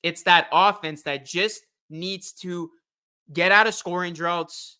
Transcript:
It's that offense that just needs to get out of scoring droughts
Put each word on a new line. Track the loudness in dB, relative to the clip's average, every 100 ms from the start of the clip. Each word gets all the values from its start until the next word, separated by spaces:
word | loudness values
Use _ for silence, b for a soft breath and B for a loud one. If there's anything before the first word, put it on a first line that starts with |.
It's | -6 -4
that | 4 4 6
offense | 4 4 2 -10 -8
that | -8 -8 -6
just | -4 -4 -6 _ _ _
needs | -12 -10 -10 -12
to | -14 -10 -8 -10 _ _ _ _ _ _
get | 0 4
out | 6 4
of |
scoring | 0 -6 -4 -6
droughts | -4 -4 -2 -6 -12 -16 _